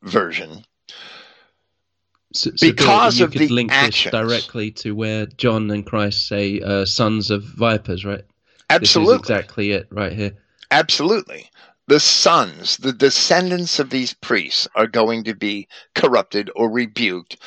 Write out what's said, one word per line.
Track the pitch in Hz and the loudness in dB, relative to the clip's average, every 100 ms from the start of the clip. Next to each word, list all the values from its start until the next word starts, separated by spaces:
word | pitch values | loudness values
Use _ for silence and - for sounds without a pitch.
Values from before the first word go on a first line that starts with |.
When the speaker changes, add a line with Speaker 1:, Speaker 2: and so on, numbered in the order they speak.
Speaker 1:
Version. | 98 104 87 82 80 80 - _ - - - - - _ _ _ _ _ _ _ _ _ _ | -4 -2 -2 -6 -10 -16 -20 _ -20 -20 -20 -20 -20 _ _ _ _ _ _ _ _ _ _
Speaker 2:
So, | - - | -6 -6
so | - 160 | 2 2
Bill, | - | 4
Speaker 1:
Because | - 202 233 240 | 4 4 4 2
Speaker 2:
you | 165 | 0
Speaker 1:
of | |
Speaker 2:
could | 139 | 2
Speaker 1:
the | 151 | 2
Speaker 2:
link | 123 113 | 2 2
Speaker 1:
actions. | 139 139 - - | 2 2 0 -2
Speaker 2:
this | 113 | -2
directly | 113 117 - 120 107 | -2 -2 -4 -8 -8
to | - 113 | -8 -8
where | 104 110 110 107 | -6 -4 -4 -6
John | - 123 110 107 | -2 0 0 0
and | 104 104 | -4 -4
Christ | 107 101 101 - | -2 0 -2 -4
say, | 101 101 101 | -2 -2 -2
uh, | 98 101 | -2 0
"Sons | 95 - 110 110 104 | 0 0 0 0 -2
of | 104 101 | -4 -4
vipers," | - 113 107 - 92 | -2 0 0 -2 -8
right? | 101 101 - _ _ _ - | -6 -10 -12 _ _ _ 0
Speaker 1:
Absolutely. | 160 170 - 170 | 2 4 4 4
Speaker 2:
This | 254 | 4
is | |
exactly | - 104 - - 104 | 2 -2 -4 -4 -2
it | 98 - | -2 -4
right | 101 98 | -6 -6
here. | 98 101 98 _ _ - | -4 -6 -8 _ _ 0
Speaker 1:
Absolutely. | 147 160 - 156 214 - - - _ - _ - | 0 2 0 0 0 -4 -14 -20 _ -20 _ 2
The | 147 | 4
sons, | - - - 165 101 78 90 - | 4 4 4 4 2 -6 -6 -4
the | 131 | -4
descendants | 120 139 - - 175 185 180 175 - | 2 2 4 2 2 0 -2 -2 -2
of | 135 | -2
these | 131 123 - | -4 -6 -8
priests | - 110 73 - - | -4 -2 -2 -4 -2
are | 107 110 | -2 0
going | 117 110 117 110 | 2 0 0 -6
to | 101 | -6
be | 104 101 - - - | -4 -6 -10 -20 -10
corrupted | - 151 117 - 104 101 - | 0 2 2 0 -4 -4 -2
or | 113 | -2
rebuked | 117 117 107 113 90 85 - | 0 -4 -2 -2 -2 -10 -20